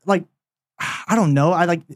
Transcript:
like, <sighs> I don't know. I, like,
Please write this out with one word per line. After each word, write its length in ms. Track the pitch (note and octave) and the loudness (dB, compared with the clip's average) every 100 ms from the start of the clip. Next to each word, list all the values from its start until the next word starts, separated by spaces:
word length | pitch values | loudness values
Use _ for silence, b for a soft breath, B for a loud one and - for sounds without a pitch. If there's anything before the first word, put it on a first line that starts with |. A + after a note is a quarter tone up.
| F3+ | -2
like, 180 | F#3+ - _ _ | -2 -2 _ _
<sighs> 240 | _ _ - B B B | _ _ -14 B B B
I 60 | A3+ | 0
don't 180 | F3 | 2
know. 180 | C#3 D3+ | 2 2
I, 140 | F3+ F3 | 2 0
like, 160 | E3+ - | -2 -6